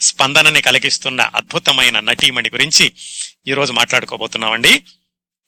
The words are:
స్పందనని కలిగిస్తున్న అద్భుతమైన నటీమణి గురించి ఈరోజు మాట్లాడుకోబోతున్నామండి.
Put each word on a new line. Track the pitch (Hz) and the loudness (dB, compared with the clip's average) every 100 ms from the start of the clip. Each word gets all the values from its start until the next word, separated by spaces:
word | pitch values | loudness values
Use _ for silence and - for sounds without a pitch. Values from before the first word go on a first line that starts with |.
స్పందనని | - - 135 151 156 147 | -2 0 2 4 4 4
కలిగిస్తున్న | 131 127 135 - 135 127 | 2 2 0 -2 -4 -4
అద్భుతమైన | 110 110 - 165 156 131 123 110 | -2 -4 -6 -4 0 2 2 0
నటీమణి | 107 120 143 123 113 | -2 0 0 0 -4
గురించి | 120 147 - 147 - - - - _ - | -2 0 2 2 -2 -16 -12 -14 _ -6
ఈరోజు | 135 139 | -2 0
మాట్లాడుకోబోతున్నామండి. | 117 117 123 110 113 113 113 110 113 143 - - _ _ _ _ _ | 0 0 0 -4 -8 -8 -4 -2 0 2 2 -2 _ _ _ _ _